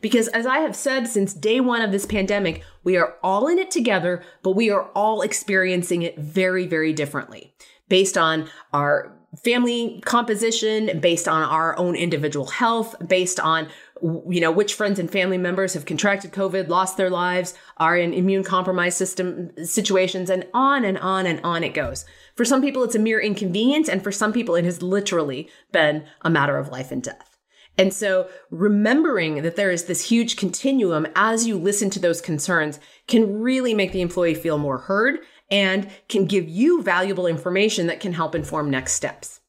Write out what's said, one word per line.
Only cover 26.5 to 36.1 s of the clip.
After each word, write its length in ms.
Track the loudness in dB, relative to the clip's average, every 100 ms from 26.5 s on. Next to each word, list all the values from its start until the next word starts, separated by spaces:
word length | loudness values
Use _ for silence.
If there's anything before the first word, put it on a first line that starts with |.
| 0
of 120 | -4
life 220 | -10 -8
and 100 | -8
death. 360 | -8 -14 -20 _ _ _ _ 2
And 160 | 2
so 360 | 2 0 0 0 -8 -14
remembering 920 | -2 2 4 4 4 4 2 0 -2
that 140 | -4 0
there 160 | 0
is 140 | 0 -2
this 240 | -6 2
huge 260 | 2 2 -2
continuum 720 | -4 -2 0 2 2 0 0 0
as 320 | 2 2 0
you 100 | 0
listen 320 | 0 0 -2
to 100 | 0
those 220 | 0 0
concerns 580 | -4 -4 0 0 0 -6 -18 -20 2
can 340 | 4 4 0
really 320 | 0 0 0
make 200 | 0 0
the 80 | 0
employee 340 | -2 0 0 0
feel 240 | -2 -2
more 180 | -2 -4
heard 440 | -2 0 2 0 -8 _ _
and 400 | 0 2 0 -4 -12
can 180 | _